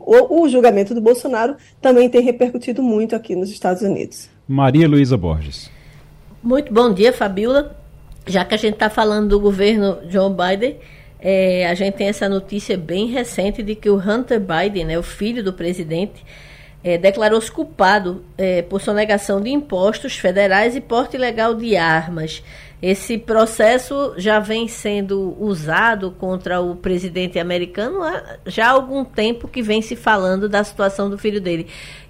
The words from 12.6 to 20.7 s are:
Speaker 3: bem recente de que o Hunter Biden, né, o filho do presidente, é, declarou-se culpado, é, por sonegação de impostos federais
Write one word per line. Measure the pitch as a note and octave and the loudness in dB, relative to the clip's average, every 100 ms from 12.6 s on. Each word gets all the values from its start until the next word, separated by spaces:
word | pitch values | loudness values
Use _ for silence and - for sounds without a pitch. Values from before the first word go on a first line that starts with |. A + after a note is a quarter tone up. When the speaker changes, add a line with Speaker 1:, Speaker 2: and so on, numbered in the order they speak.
| - F#3 | -4 -6
Speaker 3:
bem | D#3 F3+ A3+ | -4 -4 -2
recente | B3+ B3 - F#3+ G#3 | -4 -6 -4 -4 -4
de | G#3 | -6
que | G#3+ G#3 | -4 0
o | G3+ | 2
Hunter | F#3 A3 B3+ A#3 | 2 -2 0 -2
Biden, | F#3 E3 G3+ G3 | 0 0 0 -2
né, | D#3 E3 | -2 -4
o | |
filho | F3 - G#3 A#3+ | -4 -6 -6 -4
do | F#3+ | -6
presidente, | F#3 E3+ F3+ D#3+ E3 G#3 - - - - - - - | -6 -6 -6 -4 -4 -6 -8 -20 -20 -20 -20 -20 -10
é, | F3 E3+ | -2 2
declarou-se | F#3 G3+ G#3+ A3+ A3 | 2 4 2 2 0
culpado, | - D#4 - F#3+ G#3 F3+ F3+ - - | -6 -6 2 4 4 0 -8 -12 -4
é, | F#3+ F3+ | 0 0
por | E3+ G3 | -2 -4
sonegação | - G#3 G#3+ G#3 - G3 | -2 0 2 0 0 -2
de | G#3+ | -2
impostos | C#4+ C#4+ F3+ G3 A3+ C4+ - | -4 -2 0 0 0 -8 -4
federais | F#3 F#3+ G3+ G3 A#3 | -2 2 2 2 2